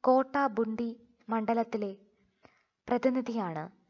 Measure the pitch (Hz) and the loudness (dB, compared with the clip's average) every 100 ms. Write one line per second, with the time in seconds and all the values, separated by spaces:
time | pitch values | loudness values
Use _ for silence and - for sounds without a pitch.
0 | - 254 262 285 277 214 226 220 233 233 | 6 4 4 0 0 0 -2 -2 -6 -8
1 | - _ - 226 214 180 233 220 202 190 | -18 _ -6 -4 0 0 0 -2 -4 -8
2 | _ _ _ _ - _ _ _ - 247 | _ _ _ _ -20 _ _ _ -2 2
3 | 262 254 247 226 185 156 156 - | 4 2 0 -2 -2 -4 -8 -14